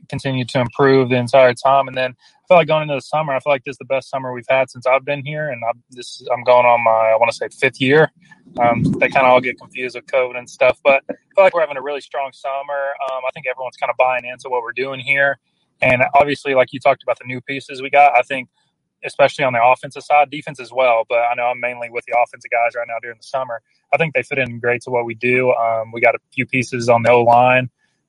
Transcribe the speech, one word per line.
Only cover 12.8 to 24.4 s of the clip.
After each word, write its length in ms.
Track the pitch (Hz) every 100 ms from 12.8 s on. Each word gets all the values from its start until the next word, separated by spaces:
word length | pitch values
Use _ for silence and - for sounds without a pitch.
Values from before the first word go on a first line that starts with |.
| 139 139 135
Um, 120 | 131 127
I 40 |
think 140 | 160 131
everyone's 300 | 127 127 -
kinda 180 | 131 127
buying 300 | 127 123 123
into 240 | 127 131
what 120 | 123
we're 100 | 113
doing 280 | 120 135 131
here. 380 | 127 139 139 135 _ _ _ -
And 220 | 131 127 131
obviously, 400 | 139 147 135 139
like 180 | 131 123
you 80 | 131
talked 240 | 143 131
about, 140 | - 113
the 60 |
new 160 | 123 127
pieces 400 | - 139 147 131
we 80 | 135
got, 260 | 143 143 123
I 40 |
think, 280 | - 131 123 _ _ _ _ _
especially 400 | 147 - 135 -
on 80 | 131
the 120 | 120
offensive 380 | 123 127 143 143
side, 280 | - 147 135
defense 300 | 151 160 131
as 120 | 117
well. 320 | 123 127 113 110
But 120 | 117
I 140 | 120
know 120 | 120 120
I'm 140 | 123
mainly 280 | 123 120 117
with 140 | 117
the 120 | - 120
offensive 340 | 117 123 -
guys 220 | 120 120 120
right 100 | 120
now 120 | 113
during 160 | 120 113
the 80 |
summer. 380 | - 135 123 113 _ _ -
I 40 | 147
think 180 | 160
they 80 | 131
fit 160 | -
in 220 | 135